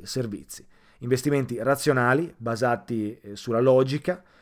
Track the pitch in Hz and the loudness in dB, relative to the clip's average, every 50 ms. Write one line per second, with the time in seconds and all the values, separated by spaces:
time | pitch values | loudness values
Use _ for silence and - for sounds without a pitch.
0 | - - - 131 123 110 101 80 - - - - - - _ _ _ _ _ - | -12 -8 -6 -6 -6 -6 -8 -12 -14 -16 -20 -20 -20 -20 _ _ _ _ _ -8
1 | 123 120 131 127 - 147 143 139 127 127 123 107 113 131 139 135 - 151 135 127 | -2 0 0 2 2 2 2 0 0 -2 -4 -2 0 0 0 2 2 2 2 4
2 | 120 123 131 147 175 165 - - 113 117 117 107 127 120 120 - - - 120 110 | 4 4 2 2 0 -4 -8 -8 -6 -6 -4 0 0 0 0 -2 -4 -6 -6 -6
3 | 107 104 120 - - 101 101 - - 120 113 113 127 131 127 131 135 131 143 147 | -6 -6 -8 -12 -16 -18 -16 -12 -6 -2 0 2 4 6 6 6 4 2 0 -4
4 | - 180 180 180 - _ _ _ | -4 -4 -6 -6 -8 _ _ _